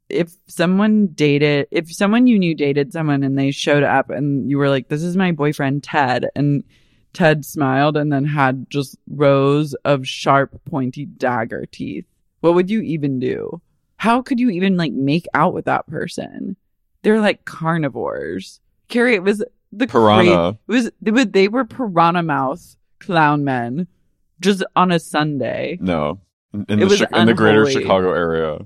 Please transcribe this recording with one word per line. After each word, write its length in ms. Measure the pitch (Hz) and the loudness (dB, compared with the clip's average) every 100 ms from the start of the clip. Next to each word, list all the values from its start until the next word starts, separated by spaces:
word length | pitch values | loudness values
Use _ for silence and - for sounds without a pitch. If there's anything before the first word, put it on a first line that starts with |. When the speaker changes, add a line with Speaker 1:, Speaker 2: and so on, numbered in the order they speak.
| - | -8
Speaker 1:
if 240 | 147 170 _ _ | -4 -4 _ _
someone 600 | - 170 190 214 214 196 | -2 0 2 2 2 2
dated, 600 | 151 147 143 147 143 139 | 2 2 2 2 0 -2
if 180 | - 165 | -4 -6
someone 340 | 170 196 226 254 | -2 0 4 4
you 100 | 214 | 4
knew 160 | 180 156 | 2 0
dated 360 | 147 143 139 | 0 0 -2
someone 320 | 170 156 143 | -2 -2 0
and 160 | 139 139 | 0 0
they 120 | 139 | -2
showed 320 | 139 - 147 | -2 0 2
up 260 | 139 131 - | 2 0 -2
and 400 | 78 147 139 123 | -4 -2 -2 -2
you 80 | 139 | 0
were 100 | 143 | 0
like, 200 | 135 120 | 0 -2
"This 120 | 151 | -6
is 140 | 175 180 | -4 0
my 160 | 185 | 0
boyfriend, 500 | 160 143 151 143 139 | 0 -2 -2 -2 -4
Ted." 460 | - 160 131 127 - - | -4 -2 0 0 -4 -2
And 300 | 143 143 - _ _ _ _ | 0 0 -4 _ _ _ _
Ted 320 | - 165 156 - | 0 2 2 -2
smiled 500 | - 135 131 147 151 | -4 0 2 0 0
and 160 | 147 | 0
then 140 | 139 147 | -2 -2
had 440 | 147 131 131 120 | 0 0 0 -6
just 280 | 143 131 - - | -6 -6 -10 -10
rows 640 | 143 143 139 139 147 151 139 - | 0 4 4 4 2 -2 -4 -2
of 200 | 143 131 | -2 -4
sharp, 540 | - 160 139 135 - - | -4 2 2 2 -6 -10
pointy 400 | 139 127 139 143 | -6 -6 -6 -14
dagger 600 | - 127 123 113 - - | -6 -4 -2 -4 -8 -12
teeth. 340 | - - 76 - _ _ _ | -12 -10 -10 -14 _ _ _
What 120 | 160 175 | 2 2
would 140 | 185 | 2
you 120 | 220 | -2
even 380 | 156 160 143 131 | -4 -4 -4 -4
do? 420 | 127 - 50 170 _ _ _ - | -4 -6 -8 -12 _ _ _ -6
How 260 | 214 247 | -2 0
could 200 | 254 240 | -2 -2
you 80 | 247 | 0
even, 260 | 175 196 180 | 0 0 0
like, 160 | 160 | -2
make 340 | 127 135 170 - | -2 0 0 -2
out 200 | 127 156 | 0 0
with 120 | - - | -2 -2
that 220 | 135 - | -4 -4
person? 720 | 160 170 - - - - 196 _ _ _ _ | -8 -8 -10 -12 -10 -12 -12 _ _ _ _
They're, 200 | 208 220 | 0 2
like, 240 | 208 165 - | 2 -2 -6
carnivores. 1120 | - 160 170 147 113 76 60 73 92 190 - _ _ - | -8 -2 -2 -2 -4 -6 -6 -6 -8 -10 -20 _ _ -6
Carrie, 260 | 240 240 214 | 0 2 2
it 80 | |
was 200 | 185 208 - _ _ | 0 -2 -4 _ _
the 120 | 202 262 | -6 0
cra- 120 | 120 110 107 | 4 6 6
Speaker 2:
Piranha. 340 | 110 87 85 110 - | 6 4 2 -2 -2
Speaker 1:
it 40 | |
was, 200 | 233 226 - | 0 0 -4
they 100 | 185 | -2
were, 140 | 220 220 | 2 2
they 220 | 196 196 | 2 2
were 160 | 233 247 | 0 -6
piranha 580 | - 233 165 165 175 | -6 -4 0 2 2
mouth 540 | 165 143 135 170 - _ _ _ | -2 -2 -2 -6 -12 _ _ _
clown 440 | - 170 151 147 | -4 2 2 2
men 420 | 139 127 120 135 180 _ _ _ _ _ | 0 -4 -4 -6 -8 _ _ _ _ _
just 240 | 185 196 185 - | 0 0 -2 0
on 140 | 180 | 2
a 60 | 170 | 0
Sunday. 800 | - 151 151 143 117 120 131 175 | -2 -4 -2 -2 -4 -6 -8 -6
Speaker 2:
No. 400 | 92 82 73 95 _ _ _ | -4 -2 -2 -6 _ _ _
In, 120 | 104 98 | -10 -2
in 100 | 104 | 2
Speaker 1:
It 40 | |
Speaker 2:
the 40 | 156 | 4
Speaker 1:
was 120 | 208 | 4
Speaker 2:
Chi-, 180 | 110 - | 2 2
in 80 | 113 | 4
the 60 | |
greater 300 | 107 110 107 | 4 4 6
Speaker 1:
unholy. 100 | 107 - | 4 2
Speaker 2:
Chicago 320 | - 95 92 | 2 2 2
area. 460 | 82 85 82 80 76 | 0 0 0 -2 -4